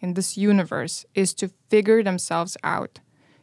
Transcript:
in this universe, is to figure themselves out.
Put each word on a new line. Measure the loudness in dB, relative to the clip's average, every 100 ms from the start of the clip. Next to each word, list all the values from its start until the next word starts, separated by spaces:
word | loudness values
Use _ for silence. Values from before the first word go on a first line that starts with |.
in | -6
this | -4 -4 -2
universe, | 2 2 2 -4 -6 -8 -6
is | -2 -2
to | -2 -8 -10 _
figure | 2 4 4
themselves | 2 -2 -2 -4 -4 -6
out. | -4 -4 -6 -12 _ _ _ _